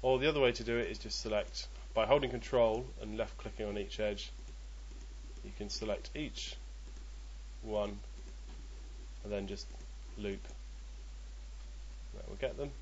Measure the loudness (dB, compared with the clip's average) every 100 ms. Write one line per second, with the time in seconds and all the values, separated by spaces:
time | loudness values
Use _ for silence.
0 | 8 8 8 8 8 8 2 4 2 -2
1 | -4 -2 2 2 2 -4 -6 -8 0 4
2 | 8 8 8 0 4 8 8 8 0 -6
3 | -4 0 -2 -2 -6 -2 -2 0 -2 0
4 | 0 0 -4 -8 -10 -10 -10 -10 -10 -10
5 | -10 -8 -8 -8 -8 -6 -4 -2 0 -2
6 | -2 -4 -4 -4 -6 -6 -10 -10 -10 -8
7 | -8 -8 -8 -8 -8 -8 0 2 2 -2
8 | -8 -10 -10 -10 -10 -8 -8 -8 -8 -8
9 | -10 -8 -2 0 0 -4 -6 -8 -8 -10
10 | -8 -4 -2 -2 -6 -8 -10 -10 -10 -10
11 | -10 -10 -10 -10 -10 -8 -8 -8 -8 -8
12 | -8 -8 -6 -2 -2 0 -4 -4